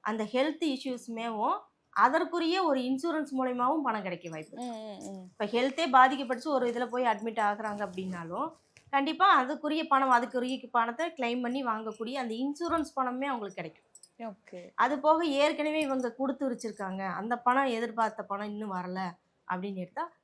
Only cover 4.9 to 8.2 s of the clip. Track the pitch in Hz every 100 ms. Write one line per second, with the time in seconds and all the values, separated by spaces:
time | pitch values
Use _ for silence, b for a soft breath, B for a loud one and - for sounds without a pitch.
4.9 | 202 202 190 185 _ 208 233 262 262 320
5.9 | 254 262 269 247 247 311 269 240 233 240
6.9 | 247 254 208 226 226 208 208 214 208 202
7.9 | 180 190 175